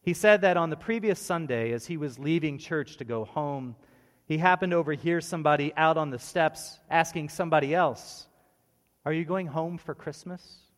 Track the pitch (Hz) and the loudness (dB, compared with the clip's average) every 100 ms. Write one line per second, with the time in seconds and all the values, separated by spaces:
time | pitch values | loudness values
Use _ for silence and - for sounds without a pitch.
0 | - 175 214 208 190 175 165 156 - 226 | -2 2 6 6 6 4 0 -2 -4 -2
1 | 220 180 - 170 156 120 113 117 - 165 | 0 -2 -2 -4 -2 -2 -2 -4 -6 -6
2 | 147 123 139 165 156 139 - 160 143 - | -6 -6 -2 0 0 -6 -4 -4 -4 -10
3 | 120 117 107 - 147 139 127 113 _ _ | -6 -4 -4 -4 -4 -6 -8 -14 _ _
4 | _ _ _ 156 180 180 185 175 151 147 | _ _ _ 2 4 4 2 2 0 -2
5 | 165 170 165 170 151 147 143 151 160 160 | 0 -2 -2 0 4 4 2 2 4 4
6 | 151 123 - 180 156 156 - - _ 165 | 0 -6 -6 0 0 0 -16 -18 _ 2
7 | 165 170 151 - 170 156 139 165 160 113 | 2 -2 -8 -4 2 2 4 2 2 0
8 | - - - _ _ _ _ _ _ _ | -12 -20 -20 _ _ _ _ _ _ _
9 | 147 160 165 185 175 147 165 170 - 143 | -4 -2 -2 -4 -4 -4 -6 -8 -10 -10
10 | - 147 - 180 - - _ | -10 -12 -14 -16 -18 -20 _